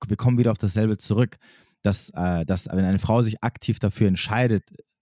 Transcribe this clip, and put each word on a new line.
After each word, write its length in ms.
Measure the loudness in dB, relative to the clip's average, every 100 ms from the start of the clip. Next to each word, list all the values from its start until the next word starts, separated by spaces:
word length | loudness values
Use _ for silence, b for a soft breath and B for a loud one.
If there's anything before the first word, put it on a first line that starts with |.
| -6
wir 80 | 0
kommen 200 | 2 4
wieder 140 | 2
auf 60 | 2
dasselbe 400 | 0 0 0 -2
zurück, 400 | -2 0 0 -4 b b b b
dass, 260 | -2 -2 -6
äh, 340 | -4 -2 -2 -2
dass, 200 | -4 -2
wenn 160 | 0
eine 160 | 2 2
Frau 220 | 2 2
sich 200 | 0 -2 -6
aktiv 340 | -6 -6 -2
dafür 300 | -4 0 0
entscheidet, 560 | 0 -2 -2 0 0 -2 -16 -20 _